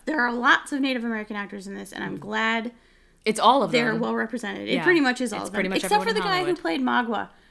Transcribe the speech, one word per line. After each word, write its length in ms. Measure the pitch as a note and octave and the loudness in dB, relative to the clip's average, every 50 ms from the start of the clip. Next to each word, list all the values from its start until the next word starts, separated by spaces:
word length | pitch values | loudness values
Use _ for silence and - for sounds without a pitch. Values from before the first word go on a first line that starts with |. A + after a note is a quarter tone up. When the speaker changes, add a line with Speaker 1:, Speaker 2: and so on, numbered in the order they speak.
| - | -6
Speaker 1:
there 160 | - - - | -4 -2 0
are 120 | B3 A#3+ A#3 | 0 0 0
lots 400 | B3 A#3+ C#4 D4+ - - - D4 | 2 4 4 4 4 2 -2 -4
of 80 | C#4 | -2
Native 220 | C4+ C#4 C4 A#3+ A3+ | 0 0 0 -2 -2
American 300 | A#3 A3+ G#3+ G#3+ - G#3+ | -4 -4 -4 -6 -6 -8
actors 300 | G#3 G3+ F#3+ G3+ G3+ F#3+ | -8 -8 -8 -10 -12 -12
in 80 | G3+ G3 | -12 -12
this, 180 | G3 G3+ G3 - | -12 -12 -12 -10
and 120 | - - | -8 -8
I'm 140 | F#3+ F#3+ F#3+ | -6 -8 -8
Speaker 2:
Mm. 20 | |
Speaker 1:
glad 520 | - G3 G#3+ A3 A3 A3 A3+ A3+ A3 A#3+ A#3+ - _ _ _ _ _ _ _ _ - | -8 -6 -4 -2 0 0 0 -2 -2 -6 -8 -12 _ _ _ _ _ _ _ _ -2
Speaker 2:
It's 160 | G#3+ A3 A3 | -2 0 4
all 220 | - G#3+ B3 C#4 A#3 | 6 6 6 6 4
of 80 | - - | 2 2
Speaker 1:
they're 180 | B3 A#3+ A#3+ A3 | 2 2 2 2
Speaker 2:
them. 80 | A3+ | 0
Speaker 1:
well 140 | A#3 A3+ A3+ | 0 -2 -2
represented. 540 | A3+ A3+ A3 - A#3+ G#3 G3+ G3 G#3 G3+ G#3 | -2 -2 -4 -6 -6 -8 -8 -8 -8 -4 -2
It 60 | B3 | 0
Speaker 2:
Yeah. 100 | C4+ - | 2 4
Speaker 1:
pretty 160 | D#4+ F#4 E4 | 4 4 6
much 200 | C#4+ B3+ B3 B3 | 4 2 2 0
is 120 | B3+ A#3 G#3 | -2 -4 -4
all 80 | G3 | -4
Speaker 2:
It's 80 | G3+ F#3 | -6 -4
Speaker 1:
of 40 | F#3+ | -2
them. 40 | G#3 | -2
Speaker 2:
pretty 100 | F#3+ F#3 | -2 0
much 80 | G3 F4+ | 0 0
Speaker 1:
Except 120 | - G4 G4+ G#4+ A4 | 0 2 2 2 2
for 40 | A4+ | 2
Speaker 2:
everyone 60 | A4 | 0
Speaker 1:
the 60 | G#4+ | 0
Speaker 2:
in 40 | G#4+ | 0
Speaker 1:
guy 120 | G#4 F#4 F4+ | 0 0 0
who 60 | F#4 F4+ F4 | 0 0 -2
Speaker 2:
Hollywood. 60 | D4+ - | -2 -2
Speaker 1:
played 180 | E4+ E4 D4 | -2 -2 0
Magua, 480 | C4 B3 A#3+ A#3+ B3 A3+ A#3 G3 G3 - - - _ _ | 0 0 2 2 0 0 -2 -4 -6 -8 -12 -20 _ _